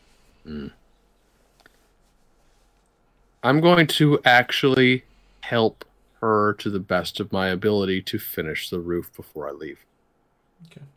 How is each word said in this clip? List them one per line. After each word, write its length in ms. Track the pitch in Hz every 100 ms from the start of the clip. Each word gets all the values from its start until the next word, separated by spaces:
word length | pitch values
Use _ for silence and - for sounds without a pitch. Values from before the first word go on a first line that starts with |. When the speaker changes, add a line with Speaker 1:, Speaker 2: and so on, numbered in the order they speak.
| _ _ _ _ 78
Speaker 1:
Mm. 260 | 76 71 - _ _ _ _ _ _ _ _ _ _ _ _ _ _ _ _ _ _ _ _ _ _ _ _ _ _
I'm 200 | 120 147
going 260 | 170 175 156
to 320 | - 151 147 131
actually 800 | 123 123 - 139 131 127 127 - _ _ _
help 440 | - 120 110 - - _ _ -
her 340 | 113 107 104 101
to 140 | 107
the 100 | 101
best 400 | 95 90 85 -
of 100 | 98
my 160 | 95 95
ability 540 | 92 104 104 95 95
to 180 | - 107
finish 500 | - - 80 76 -
the 100 | 90
roof 340 | 85 87 80 -
before 320 | - 78 71
I 60 |
leave. 320 | 71 78 73 _ _ _ _ _ _ _ _ 165
Speaker 2:
Okay. 120 | 147 139